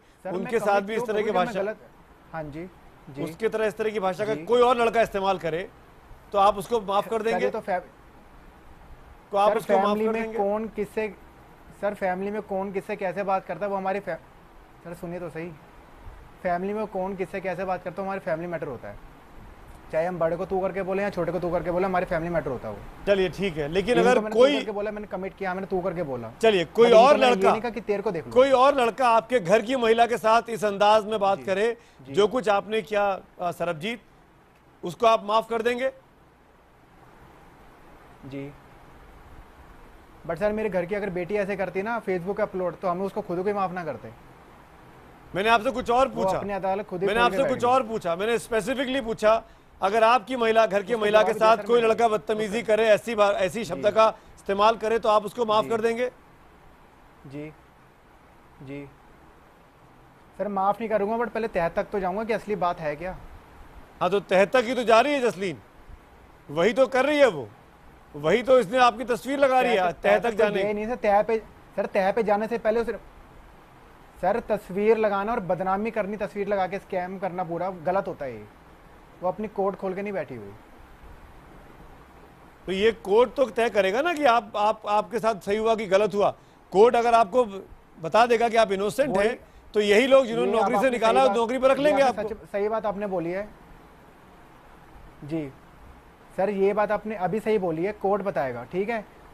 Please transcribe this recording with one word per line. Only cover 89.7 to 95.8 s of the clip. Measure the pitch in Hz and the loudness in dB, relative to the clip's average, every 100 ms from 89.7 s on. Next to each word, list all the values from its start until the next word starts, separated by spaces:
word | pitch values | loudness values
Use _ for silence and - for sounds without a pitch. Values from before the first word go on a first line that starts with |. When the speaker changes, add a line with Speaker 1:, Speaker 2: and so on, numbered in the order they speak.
Speaker 2:
तो | 208 | 0
यही | 208 208 262 | 4 6 6
लोग | 269 247 | 6 4
जिन्होंने | 233 240 | 0 0
Speaker 1:
ये | 220 | 2
आप | |
Speaker 2:
नौकरी | - 247 | 2 2
से | 262 | 2
Speaker 1:
आपने | |
Speaker 2:
निकाला, | 240 220 240 | 2 4 4
Speaker 1:
सही | |
Speaker 2:
वो | 269 | 4
Speaker 1:
बात, | 233 | 2
Speaker 2:
नौकरी | 226 254 | 0 2
पर | 262 | 2
रख | 269 | 4
Speaker 1:
ये | |
Speaker 2:
लेंगे | 294 285 | 2 4
Speaker 1:
आपने | 269 226 | 2 0
Speaker 2:
आपको। | 208 220 | -6 -10
Speaker 1:
सच, | - | -8
सही | 202 208 | -4 -2
बात | 220 208 | -2 -4
आपने | 196 208 | -4 -4
बोली | 185 165 | -4 -4
है। | 185 208 - - - - - - - - - - - - - - - - - | -6 -10 -16 -20 -20 -20 -20 -20 -20 -20 -20 -20 -20 -20 -20 -20 -20 -20 -18
जी | 147 160 143 - - - | -10 -8 -8 -14 -20 -20